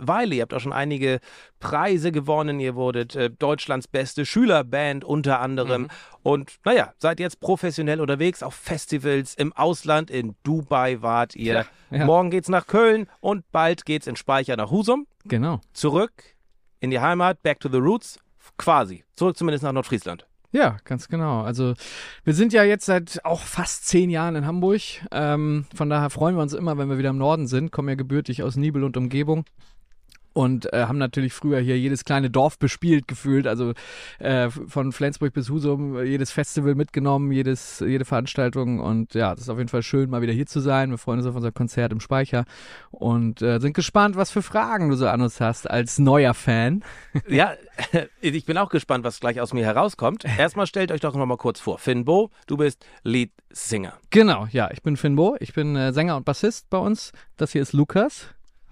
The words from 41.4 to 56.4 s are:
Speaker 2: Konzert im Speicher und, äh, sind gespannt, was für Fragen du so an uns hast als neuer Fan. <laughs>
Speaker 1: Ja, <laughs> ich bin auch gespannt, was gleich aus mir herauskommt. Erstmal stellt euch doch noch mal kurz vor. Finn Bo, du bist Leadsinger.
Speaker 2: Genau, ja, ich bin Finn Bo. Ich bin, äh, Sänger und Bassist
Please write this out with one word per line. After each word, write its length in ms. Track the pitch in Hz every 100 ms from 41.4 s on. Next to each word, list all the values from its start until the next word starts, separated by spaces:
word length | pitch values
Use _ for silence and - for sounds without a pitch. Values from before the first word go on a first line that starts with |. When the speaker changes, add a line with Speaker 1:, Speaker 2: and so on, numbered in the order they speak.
| 117
Speaker 2:
Konzert 380 | - 120 - 117
im 100 | 110
Speicher 440 | - 135 135 120 120 - - - -
und, 500 | - 120 117 113 110
äh, 200 | 117 117
sind 120 | 143
gespannt, 440 | 165 - 208 208 190
was 140 | 190
für 120 | 214
Fragen 480 | - 214 233 214 156
du 60 | 131
so 120 | 120
an 140 | 117
uns 180 | 120 -
hast 300 | 113 117 -
als 280 | 117 117 -
neuer 360 | 139 143 131
Fan. 500 | 117 - 113 120 196 - - -
<laughs> 120 | 143 -
Speaker 1:
Ja, 280 | 135 185 147 - - -
<laughs> 320 | 170 135 _
ich 240 | 156 151
bin 140 | - 165
auch 100 | 202
gespannt, 360 | 160 - 127
was 160 | 117 -
gleich 200 | 123 120
aus 140 | 120
mir 100 | 127
herauskommt. 640 | 110 110 180 - 120 - 139 110
Erstmal 280 | 160 202 190
stellt 260 | 202 180
euch 80 | 156
doch 140 | 151
noch 100 | 139
mal 140 | 127 120
kurz 220 | 120 -
vor. 180 | - -
Finn 260 | - 123
Bo, 240 | 120 185 220 _ -
du 120 | 143
bist 260 | 147 - - -
Leadsinger. 920 | 117 123 117 _ _ - - 107 95 - -
Speaker 2:
Genau, 360 | 208 214 107 107
ja, 180 | 123 98
ich 120 | -
bin 160 | 156 139
Finn 180 | 151 143
Bo. 180 | 190 277
Ich 140 | 120
bin, 220 | 160 151 143
äh, 180 | 131
Sänger 240 | 135 170 143
und 80 | 135
Bassist 420 | 139